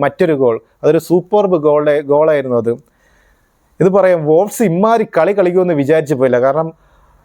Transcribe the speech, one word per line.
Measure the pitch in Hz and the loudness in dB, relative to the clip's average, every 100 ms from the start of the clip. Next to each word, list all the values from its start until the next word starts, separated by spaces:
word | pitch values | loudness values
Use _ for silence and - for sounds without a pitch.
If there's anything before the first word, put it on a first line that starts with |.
മറ്റൊരു | 143 - 175 143 | -2 0 -2 2
ഗോൾ. | 127 113 _ - | 0 -2 _ -4
അതൊരു | 143 160 165 | 0 0 0
സൂപ്പർബ് | 175 170 208 202 175 147 | -2 0 -2 0 0 0
ഗോളിലെ, | 147 147 147 143 | 0 0 -2 0
ഗോളായിരുന്നു | 143 156 147 131 120 | 0 2 0 -2 -2
അത്. | 113 120 _ _ _ _ _ _ _ _ _ - | -2 -6 _ _ _ _ _ _ _ _ _ -2
ഇത് | 180 196 | 0 2
പറയാം, | 185 175 151 | 2 0 2
വോൾസ് | 160 202 - 214 | 0 0 -2 -2
ഇമ്മാരി | 170 220 226 220 165 | 0 0 0 -2 0
കളി | 165 202 | 0 0
കളിക്കുമെന്ന് | 180 180 180 151 | 0 0 0 -2
വിചാരിച്ചു | 135 160 147 135 | 0 0 0 -2
പോയില്ല. | 131 123 131 | 0 2 0
കാരണം, | 147 160 - _ _ _ _ | -2 -6 -10 _ _ _ _